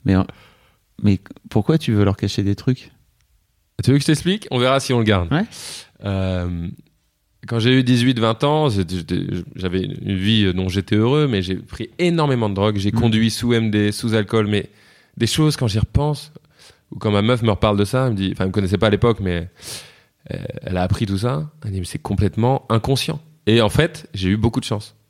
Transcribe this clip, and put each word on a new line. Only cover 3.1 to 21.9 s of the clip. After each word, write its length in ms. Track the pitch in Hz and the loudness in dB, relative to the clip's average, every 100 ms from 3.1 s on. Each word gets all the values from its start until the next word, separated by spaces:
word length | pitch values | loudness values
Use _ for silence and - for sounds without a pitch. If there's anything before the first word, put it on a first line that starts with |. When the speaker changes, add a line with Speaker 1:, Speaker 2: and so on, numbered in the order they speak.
| _ _ _ _ _ _ - | _ _ _ _ _ _ -4
Speaker 2:
Tu 60 | - | 2
veux 60 | 139 | 2
que 40 | |
je 40 | 139 | 2
t'explique ? 400 | 151 165 208 - | 0 0 -4 -4
On 80 | 127 | 0
verra 220 | 123 135 | 2 2
si 120 | - | 0
on 60 | 120 | 0
le 60 | |
garde. 260 | 110 98 87 | 2 2 2
Speaker 1:
Ouais. 120 | 151 226 - - - - _ | -2 -2 -8 -16 -16 -18 _
Speaker 2:
Euh... 640 | 101 95 92 92 87 87 85 - _ _ _ _ _ _ - | -6 -2 -2 -2 -4 -6 -8 -12 _ _ _ _ _ _ -6
Quand 120 | 117 | 0
j'ai 140 | 113 131 | 2 2
eu 60 | |
dix-huit, 340 | 123 123 123 120 | 4 2 2 2
vingt 240 | 113 110 | 0 0
ans, 240 | 143 151 151 | 0 2 0
j'étais, 280 | 101 85 90 | 0 -2 -4
j'étais, 300 | 82 92 92 95 - | -4 -4 -4 -6 -8
j'avais 280 | - 90 92 | -8 -4 -4
une 340 | 92 - - 95 | -4 -8 -4 -2
vie 360 | 98 110 101 | 2 2 2
dont 140 | 90 92 | 0 -2
j'étais 280 | 92 92 104 | -2 0 0
heureux, 320 | 113 147 147 | 2 2 0
mais 140 | 104 | 0
j'ai 140 | 90 92 | -2 -6
pris 340 | - - 117 - | -8 -12 -12 -2
énormément 500 | 180 170 147 127 110 | 0 2 0 0 0
de 60 | |
drogue. 220 | 98 104 104 | 0 0 0
J'ai 120 | 98 | 0
Speaker 1:
Mm. 80 | 113 | 2
Speaker 2:
conduit 300 | 117 110 113 | 2 2 0
sous 220 | - 120 | 0 0
M 160 | 117 113 | 2 2
D, 220 | 107 104 | 2 0
sous 220 | 104 120 | -2 -2
alcool, 320 | 110 101 113 104 | -2 0 0 0
mais 240 | 104 - _ _ _ _ - | -2 -4 _ _ _ _ -4
des 100 | 117 | -2
choses, 300 | - 151 147 | 2 0 2
quand 120 | 120 | -2
j'y 100 | 107 | 0
repense, 540 | - - 147 147 - - _ _ - _ _ | 0 0 0 -4 -10 -20 _ _ -20 _ _
ou 80 | - | -4
quand 120 | 110 | 0
ma 120 | 104 | 2
meuf 200 | 107 123 | 2 2
me 80 | 113 | 2
reparle 260 | 98 110 101 | 2 2 2
de 60 | |
ça, 220 | 101 127 131 | 0 0 0
elle 60 | |
me 40 | 104 | 0
dit, 140 | 95 | -2
enfin, 120 | - | -2
elle 40 | 95 | -2
me 40 | |
connaissait 260 | 98 95 95 | 0 0 2
pas 100 | 110 | 2
à 20 | |
l'époque, 300 | 101 120 107 | 4 2 2
mais, 280 | 95 87 85 _ - - - - _ _ - | -2 -2 -6 _ -18 -16 -18 -20 _ _ -12
euh, 20 | 50 50 - | -10 -10 -10
elle 140 | - 92 | -4 -2
a 60 | |
appris 240 | 92 98 107 | 0 -2 0
tout 120 | 98 | 0
ça. 320 | 120 143 151 - | -2 -4 -6 -10
Elle 80 | 110 | -8
dit, « 60 | 95 | -6
Mais 60 | |
c'est 120 | 90 | -6